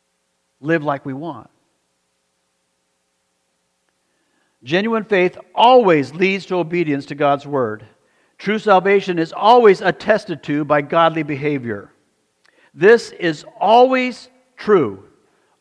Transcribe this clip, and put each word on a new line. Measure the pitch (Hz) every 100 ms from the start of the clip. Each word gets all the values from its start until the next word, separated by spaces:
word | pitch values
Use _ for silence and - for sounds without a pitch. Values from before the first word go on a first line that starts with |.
| _ _ _ _ _ _
live | 143 165
like | 151 139 143
we |
want. | 131 165 127 - _ _ _ _ _ _ _ _ _ _ _ _ _ _ _ _ _ _ _ _ _ _ _ _ _ _ _ _ _ _ _
Genuine | 120 170 220 226 208
faith | 202 180 - - -
always | 226 254 208 156 131
leads | 156 185 196 -
to | 185
obedience | 160 175 165 143 135
to | 143
God's | 143 139 143
word. | 143 117 107 110 _ _ _ _ _
True | - 214
salvation | 208 190 185 202 190 175
is | 165
always | - 196 247 220 185
attested | 190 - - 214 - 156
to | - 147 147
by | 147
godly | 143 165 165 160
behavior. | 151 143 151 143 120 101 98 _ _ _ _ _ _ _ _
This | 139 180 233 -
is | - 170 156 - -
always | 185 233 262 254 254 240 - _ _ -
true. | - 202 120 95 - _ _ _ _ _